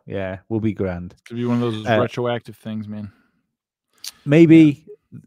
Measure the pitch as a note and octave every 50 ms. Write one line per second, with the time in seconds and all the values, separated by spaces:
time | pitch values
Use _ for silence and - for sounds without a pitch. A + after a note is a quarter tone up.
0 | - - G2+ G2 F#2+ F#2 F#2+ F#2 _ - A2+ G#2+ G#2+ A2 F#2+ - G2 F#2 F2+ F2
1 | F2+ F#2 - _ _ - A#2 A#2+ A#2+ A#2+ A#2+ A#2+ A#2+ A#2 A2 G#2+ G#2+ A#2+ A2+ G#2+
2 | A#2+ A2+ - B2+ A#2+ A#2+ A#2+ A2+ - - G#2+ _ - A2 G#2+ G#2+ G#2+ G#2 G#2+ G#2+
3 | G#2 G2 _ _ _ _ _ _ _ _ _ _ _ _ _ _ _ _ _ _
4 | - - - _ - C#3+ C#3+ E3+ E3+ D3+ E3 E3 D#3 D3 C#3 - _ - - _
5 | _ _ - G#2+ -